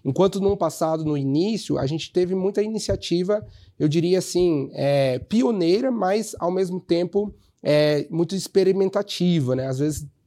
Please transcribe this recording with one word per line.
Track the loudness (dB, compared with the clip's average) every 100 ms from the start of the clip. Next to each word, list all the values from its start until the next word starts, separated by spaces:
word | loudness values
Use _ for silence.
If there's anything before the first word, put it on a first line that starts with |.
Enquanto | -2 2 2 2
no | 0 0
passado, | -2 0 -2 0
no | -2 -2
início, | 0 0 0 -2 -2 -2
a | -2
gente | -4 -4
teve | -2 0 0
muita | -2 -2
iniciativa, | -2 -4 -4 -4 -2 -2 0 -2 -4 -18 -20 -4
eu | 0
diria | 2 2 0
assim, | 0 0 2 2 -2
é, | -2 0 2 2 0
pioneira, | -2 0 2 2 2 2 0
mas | 0 0 0 -2 -4
ao | -2
mesmo | -2 -2 -4
tempo, | -2 0 0 -2 -2 -6 _ _
é, | 0 2 4 2 -2
muito | -2 -2 -2
experimentativa, | -2 2 4 4 2 0 -4 0 2 2 2 -2
né? | -2
Às | -2
vezes | -2 -4 -10 -14